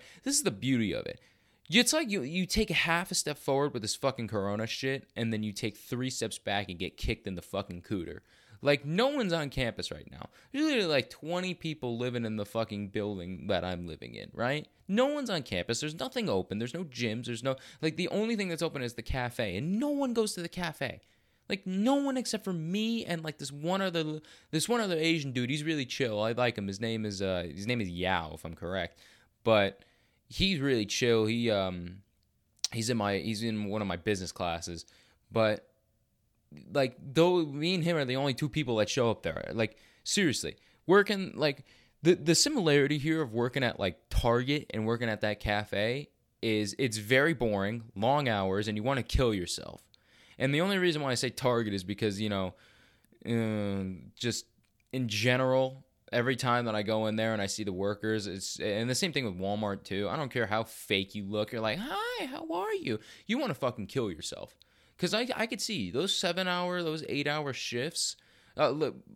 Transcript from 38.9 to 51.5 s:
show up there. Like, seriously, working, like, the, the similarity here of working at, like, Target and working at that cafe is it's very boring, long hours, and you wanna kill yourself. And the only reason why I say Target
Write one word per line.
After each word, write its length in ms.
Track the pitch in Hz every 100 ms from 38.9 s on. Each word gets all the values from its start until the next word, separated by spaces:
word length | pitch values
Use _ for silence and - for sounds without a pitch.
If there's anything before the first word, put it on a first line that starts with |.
show 200 | - 120
up 120 | 107
there. 280 | 85 78 -
Like, 240 | 104 110 - - _
seriously, 520 | - - 180 117 - - _ _ -
working, 460 | 196 196 202 190
like, 300 | - 147 - - - _ _
the, 100 | 156
the 220 | - 151
similarity 640 | 160 285 294 160 143 139 151
here 240 | 147 160
of 100 | 139
working 320 | 110 120 139
at, 160 | 123 -
like, 180 | 95 85 -
Target 560 | - 123 120 127 151 -
and 120 | 110 110
working 220 | 117 120
at 140 | 107
that 180 | 107 104
cafe 680 | - 104 104 98 107 131 147 _ _ _
is 340 | 113 107 104 -
it's 200 | 131 107
very 340 | 104 131 151
boring, 520 | 151 120 101 98 117 113 98
long 320 | 110 147 135
hours, 400 | 104 95 95 107
and 80 | 107
you 60 |
wanna 200 | 113 135
kill 300 | 113 - 127
yourself. 480 | 104 87 - - - _ _ _ _ - -
And 140 | 135
the 60 | 147
only 180 | 185 196
reason 240 | 180 151
why 80 | 139
I 40 |
say 160 | 120 131
Target 440 | - 131